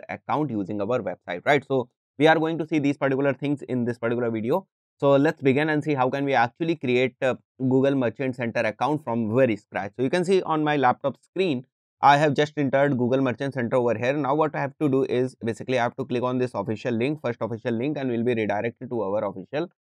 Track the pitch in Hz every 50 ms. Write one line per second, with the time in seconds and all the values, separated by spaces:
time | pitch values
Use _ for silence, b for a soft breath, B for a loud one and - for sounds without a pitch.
0 | - - 92 - _ - 113 139 156 135 113 104 98 101 107 104 101 107 123 127
1 | 98 95 87 - _ 95 87 90 - 131 147 139 - - 139 131 117 - _ _
2 | _ _ _ - 147 160 160 160 156 160 165 156 160 - 165 151 135 143 139 -
3 | 147 139 131 131 143 143 131 - 151 151 147 131 - - 127 123 120 120 117 -
4 | 117 120 120 120 120 117 113 110 107 117 156 190 - _ _ _ _ _ _ _
5 | 143 139 139 139 139 160 - - 131 139 123 143 156 160 151 151 135 151 147 131
6 | 127 131 135 139 143 139 135 120 120 123 - - 170 165 170 - - 123 123 123
7 | 131 123 - _ 135 127 117 - _ _ _ - 131 127 131 131 131 139 139 135
8 | 123 113 - - 139 131 123 - 120 117 110 127 113 110 104 - 123 135 156 147
9 | - 120 117 117 113 104 110 131 131 120 107 98 - _ - 92 95 101 - -
10 | 127 131 - 180 175 175 196 185 - - 160 156 151 147 151 147 127 123 120 -
11 | - 139 120 - _ _ - 175 190 175 135 123 127 _ _ _ _ _ _ _
12 | - 139 143 143 156 151 131 - 151 151 - 151 143 127 135 135 143 143 139 117
13 | 123 117 131 135 135 127 113 - 139 139 123 131 120 110 - 131 120 120 113 110
14 | 123 123 143 151 139 127 143 156 156 151 - 147 143 135 - - 156 143 131 135
15 | 135 - 117 123 131 127 - _ 104 117 110 - 104 127 131 120 117 123 - -
16 | 127 - - 120 120 123 127 127 123 123 - 104 95 113 110 - - 127 120 110
17 | 120 143 156 151 - 120 117 - 117 104 117 104 - 123 117 110 127 151 151 147
18 | 135 127 117 117 113 123 123 113 107 101 101 104 110 117 - _ 131 - 127 113
19 | 98 95 101 110 110 101 92 95 90 - - 147 175 175 _ _